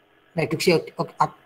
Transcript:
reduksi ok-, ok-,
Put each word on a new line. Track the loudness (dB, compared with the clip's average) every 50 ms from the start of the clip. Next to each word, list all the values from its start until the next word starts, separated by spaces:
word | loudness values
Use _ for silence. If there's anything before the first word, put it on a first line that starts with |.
| _ _ _ _ _ _ -6
reduksi | -4 -4 -4 -4 -2 2 2 2
ok-, | 2 0 -4 -8 -8
ok-, | -8 -6 -2 -2 -2 -2 -2 -12 -6